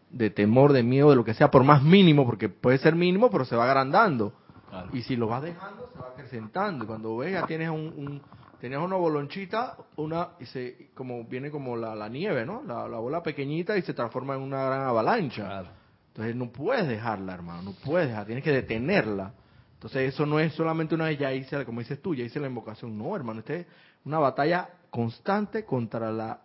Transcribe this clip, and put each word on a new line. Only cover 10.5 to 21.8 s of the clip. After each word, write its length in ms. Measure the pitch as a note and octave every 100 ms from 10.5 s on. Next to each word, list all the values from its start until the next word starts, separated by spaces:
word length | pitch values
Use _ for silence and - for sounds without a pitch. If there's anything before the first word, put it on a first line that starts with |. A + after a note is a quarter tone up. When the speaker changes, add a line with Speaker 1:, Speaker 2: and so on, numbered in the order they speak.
| C3 B2 - -
Speaker 1:
como 300 | - B2+ A#2+
viene 260 | A#2 B2+ C#3+
como 260 | D3 C3 A#2
la, 180 | A2+
la 140 | G#2+ G#2+
nieve, 360 | B2+ G3+ C#3
¿no? 180 | A#2+ A3+
La, 240 | C4 A#2 A2+
la 120 | A#2
bola 240 | A#2 E3
pequeñita 540 | E3 C#3+ C#3 D#3 F3+ G#3
y 60 |
se 120 | E3+
transforma 400 | C3+ A#2 B2+ C3+
en 80 | C3+
una 220 | C3+ C3+
gran 180 | C3+ C3+
avalancha. 600 | C3+ A#2 C3 A#3 C#3 A2
Speaker 2:
Claro. 240 | G2 G2 F2 - _ _ _
Speaker 1:
Entonces 280 | - A2 A#2+
no 140 | A#2+
puedes 360 | B2 E3 B3 D#3+
dejarla, 480 | G#2+ A#2 G2+ F#2+
hermano, 280 | F2+ E2+ E2+
no 100 | G2 F#2+
puedes 240 | C3 F3 D3
dejar, 180 | G#2+ G#2
tienes 180 | B2
que 80 | D#3
detenerla. 800 | C3+ G2 A2+ C#3 G3 G#2+ G2 F#2+ - _ _ _
Entonces 380 | _ A#2 C3+ C3
eso 140 | C3+ D3
no 120 | D3+
es 140 | D#3+
solamente 420 | D#3 D#3+ D#3+ D#3
una 120 | E3 D#3+
vez 120 | C#3+
ya 140 | C#3
hice, 320 | C3 C3 C#3+
como 160 | A#2+ A#2